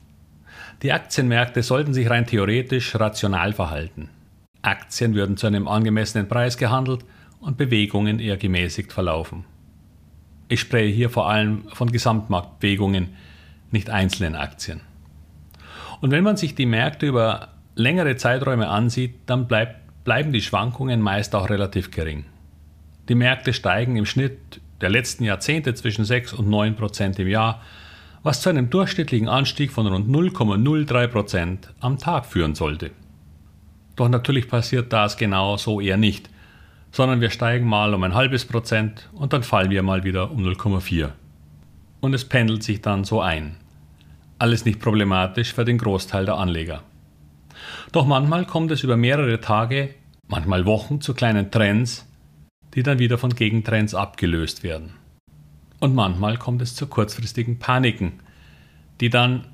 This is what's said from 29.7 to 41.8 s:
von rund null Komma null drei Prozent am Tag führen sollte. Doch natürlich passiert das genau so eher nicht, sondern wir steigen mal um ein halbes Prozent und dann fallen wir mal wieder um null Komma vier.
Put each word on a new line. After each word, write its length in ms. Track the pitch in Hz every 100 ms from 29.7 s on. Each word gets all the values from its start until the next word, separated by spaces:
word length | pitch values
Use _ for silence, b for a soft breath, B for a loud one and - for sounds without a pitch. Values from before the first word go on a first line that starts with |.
von 160 | - 104
rund 220 | 95 104
null 240 | 143 180
Komma 240 | - 107 101
null 300 | 135 156 147
drei 200 | 123 120
Prozent 640 | 113 98 92 85 92 - -
am 180 | 123 139
Tag 260 | 165 160
führen 300 | - 92 78
sollte. 380 | 73 78 - 85 - - - - - - - - - -
Doch 140 | - 123
natürlich 400 | 120 123 139 127
passiert 440 | 120 117 127 120
das 260 | 113 104 -
genau 400 | 107 95 98 101
so 220 | 113 104
eher 180 | 98 95
nicht, 320 | 107 98 - b b b b b b
sondern 280 | - 131 123
wir 80 | 113
steigen 400 | - 117 120 117
mal 240 | 104 107
um 100 | 98
ein 100 | 92
halbes 320 | 104 131 131 -
Prozent 640 | 117 - 110 107 107 -
und 220 | - 139
dann 80 | 147
fallen 280 | 120 107 95
wir 120 | 98
mal 200 | 95 95
wieder 260 | 95 92 92
um 120 | 143
null 120 | 92
Komma 260 | 90 107 95
vier. 320 | - 82 73 - - - - - - -